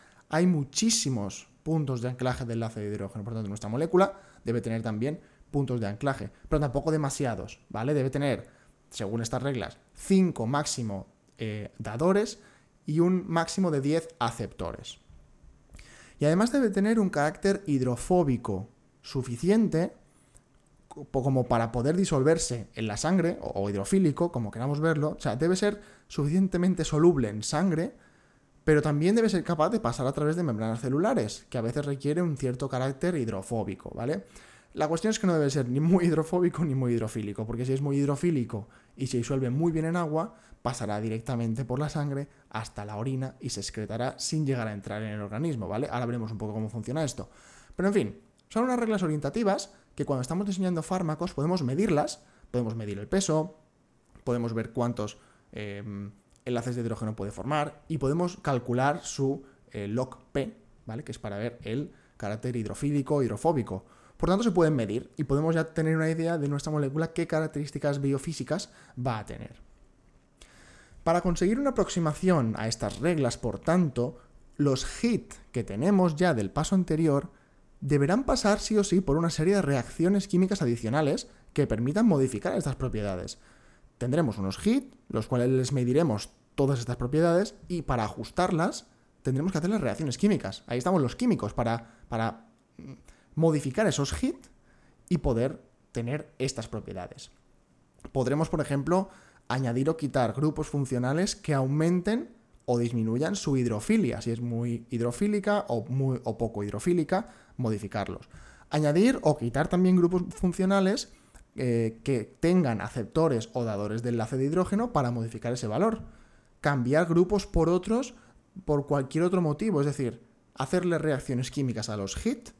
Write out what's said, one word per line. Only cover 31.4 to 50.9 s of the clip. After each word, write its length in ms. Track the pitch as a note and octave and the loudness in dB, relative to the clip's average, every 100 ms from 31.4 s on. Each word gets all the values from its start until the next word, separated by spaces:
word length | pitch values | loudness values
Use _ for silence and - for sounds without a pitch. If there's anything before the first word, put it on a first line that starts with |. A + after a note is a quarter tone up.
| - | -8
que 100 | B2 | -4
a 40 | |
veces 240 | A2+ A#2+ C#3+ | -2 -2 -4
requiere 340 | C#3 C#3 D#3+ | -2 -2 0
un 160 | F3 C#3 | 0 0
cierto 320 | C3 B2+ C#3 | -2 -2 -4
carácter 480 | B2+ C3+ C#3 F3 F3 | -2 -2 -2 -2 0
hidrofóbico, 720 | A2+ F#2+ - A#2 G2+ F#2 - | -2 -4 -4 -4 -4 -6 -10
¿vale? 300 | - A#2+ F#3 - - - - _ | -6 -4 -4 -8 -20 -20 -20 _
La 120 | - D#3 | -2 0
cuestión 240 | E3 G#3+ | 0 0
es 80 | A3 | 2
que 80 | F#3 | 2
no 80 | |
debe 160 | E3 C#3 | 4 2
ser 180 | C#3+ A#2+ | 0 0
ni 120 | C3 | 0
muy 240 | D#3+ F#3 | 4 4
hidrofóbico 600 | F3 D#3 D#3 F3 F3 D3+ | 4 2 0 2 2 2
ni 100 | E3 | 0
muy 180 | C3+ B2+ | 0 0
hidrofílico, 540 | A#2 A2 A#2 G#2 G2+ A2 | 0 -2 -4 -6 -6 -6
porque 180 | A2+ | -4
si 80 | B2+ | -2
es 80 | C3 | -2
muy 160 | C#3+ C#3 | 0 2
hidrofílico 720 | C#3+ C#3 F3 D3+ A2+ G#2+ G2 - _ - | 0 0 0 0 -2 -6 -10 -18 _ -8
y 100 | C3+ | -4
se 100 | B2 | -2
disuelve 340 | A#2 C3+ B2+ | -2 -2 0
muy 220 | C3 E3+ | 0 0
bien 140 | D#3+ D#3+ | 0 0
en 100 | F3 | 0
agua, 380 | E3 D#3 G3+ - - - | 0 -2 -4 -8 -20 -8
pasará 380 | A#2+ B2 G#2+ G#2 | -6 -4 -4 -2
directamente 640 | A2 A2 A2+ A#2+ A#2 A2+ | -2 -4 -4 -2 -2 -2
por 140 | B2 B2+ | -4 -4
la 100 | D3+ | -2
sangre 400 | D#3 D3 C#3 C#3+ _ _ | -2 -4 -4 -8 _ _
hasta 340 | A2 A2 - | -10 -10 -10
la 120 | G#2 G#2 | -10 -6
orina 400 | A#2+ C3 C3 - | -4 -4 -6 -8
y 100 | A#2+ | -8
se 100 | - | -8
excretará 580 | G2 - G#2 A2 B2+ - | -8 -8 -6 -4 -6 -6
sin 280 | - D#3 C#3+ | -4 -2 0
llegar 220 | B2+ A2 | 0 -2
a 40 | |
entrar 300 | G#2 - G#2 | -6 -8 -6
en 80 | A2 | -6
el 100 | G#2+ | -6
organismo, 480 | G2+ G#2+ E3 C3 F2+ | -6 -4 -4 -4 -4
¿vale? 200 | G#2 C#3+ | -4 -2
Ahora 160 | A#2+ A#2+ | -2 -4
veremos 240 | A#2+ A2 | -4 -6
un 80 | G#2+ | -6
poco 140 | G#2+ | -6
cómo 160 | A2 A2 | -4 -6
funciona 360 | A2+ G#2+ C#3+ | -6 -4 -2
esto. 260 | D3 - G2 - - - - - | -2 -4 -12 -18 -20 -20 -12 -2
Pero 120 | F#3+ | 2
en 60 | |
fin, 260 | G#3 G#2+ - - _ _ | 2 0 -4 -20 _ _
son 160 | A3 | -2
unas 140 | B3+ B3 | 0 0
reglas 240 | A3+ G#3+ | 0 0
orientativas 720 | F3 D3+ C#3 G#3+ G#3 G#3+ - - _ | 0 0 -2 0 2 0 -2 -16 _
que 100 | - | -6
cuando 180 | C#3+ C3+ | -2 -2
estamos 240 | B2+ E3+ G#3 | -2 -2 -2
diseñando 360 | F#3 F#3 E3+ | -2 0 -2
fármacos 500 | D#3 | -2